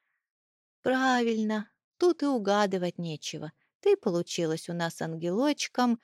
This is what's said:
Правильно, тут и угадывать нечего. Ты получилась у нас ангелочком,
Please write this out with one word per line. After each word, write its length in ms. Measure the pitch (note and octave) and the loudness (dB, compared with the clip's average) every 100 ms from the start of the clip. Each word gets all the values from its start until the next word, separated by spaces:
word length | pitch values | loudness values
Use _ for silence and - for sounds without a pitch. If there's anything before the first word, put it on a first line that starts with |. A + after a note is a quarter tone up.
| _ _ _ _ _ _ _ _ | _ _ _ _ _ _ _ _
Правильно, 880 | - C4 C4 B3 A#3 A3 G#3+ G#3+ G#3 _ _ - | -2 0 2 2 2 0 0 -2 -6 _ _ 0
тут 260 | F4+ E4 | 2 2
и 20 | C#4+ | 0
угадывать 720 | C4 G3 G3+ G#3 F#3+ F3 E3+ | 0 2 2 2 0 -4 -4
нечего. 560 | E3+ D3+ - D#3 D#3 - _ _ | -6 -8 -10 -10 -12 -14 _ _
Ты 160 | - - | 2 2
получилась 720 | - F3 E3+ - E3 D#3+ - | 2 0 0 -2 -2 -2 -4
у 40 | |
нас 280 | E3+ E3 - | -4 -4 -4
ангелочком, 1000 | D#3+ E3 F3 F#3+ C#4+ C#4+ - - B3 A#3 | -6 -4 -2 0 0 0 -2 0 0 0